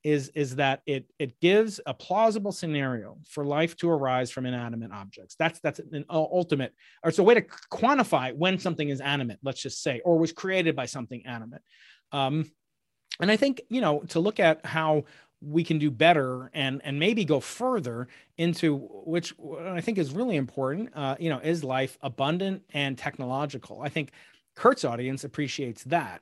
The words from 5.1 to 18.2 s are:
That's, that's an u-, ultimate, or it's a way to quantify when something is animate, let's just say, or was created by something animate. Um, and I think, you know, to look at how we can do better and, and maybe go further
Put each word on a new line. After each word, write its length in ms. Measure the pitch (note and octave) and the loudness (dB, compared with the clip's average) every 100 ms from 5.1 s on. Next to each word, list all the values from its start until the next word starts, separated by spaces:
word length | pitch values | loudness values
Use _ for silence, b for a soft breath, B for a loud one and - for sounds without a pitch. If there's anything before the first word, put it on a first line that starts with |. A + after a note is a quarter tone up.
| - F#2 - | -20 -20 0
That's, 220 | D#3+ E3 | 0 0
that's 180 | D#3 C#3 | -4 -4
an 100 | E3 | -10
u-, 120 | D#3 D3 | -10 -4
ultimate, 640 | E3 D#3 F3+ F3 C#3+ B2 - b b | -2 2 0 2 0 -2 -8 b b
or 60 | E3 | -2
it's 100 | D#3+ | 4
a 40 | |
way 120 | G3 A#3 | 6 6
to 80 | - - - | 4 -12 -14
quantify 640 | - A#3 C#4+ A3+ D3 B2+ C3+ | 0 2 4 4 2 0 0
when 220 | F3+ F#3 | 2 2
something 320 | F#3 E3 D3 | -2 -2 -2
is 100 | C3+ | -2
animate, 380 | C#3 C#3+ B2 G2+ | -2 -2 -2 -4
let's 180 | C3+ B2+ | -6 -6
just 220 | C3+ - | -8 -4
say, 180 | - A#2+ | -4 -2
or 140 | F3 E3 | 2 4
was 160 | D#3+ | 2
created 420 | E3 F#3+ F#3+ E3 C#3 | -2 -2 0 2 0
by 120 | B2 | -4
something 360 | C#3 A#2+ B2 A2 | -6 -10 -10 -10
animate. 340 | A#2+ A2+ C#3+ _ b b b _ | -12 -12 -18 _ b b b _
Um, 400 | D3 C3+ D3+ D3+ _ _ _ _ _ _ - | -2 0 0 -4 _ _ _ _ _ _ -2
and 100 | F3+ | 2
I 80 | G#3+ | 4
think, 240 | C#4 C4 - | 4 0 -4
you 100 | B3+ | 0
know, 200 | G3 D3 E3+ | 2 0 0
to 100 | E3 | 0
look 200 | F#3 G#3+ | 0 4
at 260 | F3+ D#3+ - | 4 4 0
how 380 | D#3+ D#3+ D#3 - b b _ | -2 2 2 0 b b _
we 240 | D3 D3+ | -2 -2
can 140 | E3 D#3+ | 2 2
do 140 | D3 | 0
better 580 | A#2 D#3 D#3 C3 B2+ C3 | 4 6 6 4 -4 -8
and, 280 | D#3+ C3+ C3+ | -4 -2 -2
and 160 | D3 C#3 | -6 0
maybe 240 | F3 A3+ | 2 2
go 160 | E3+ D3 | 2 2
further 680 | - - B3+ A#3+ B2+ A#2 B2 b | 0 -4 -2 -2 -4 -8 -10 b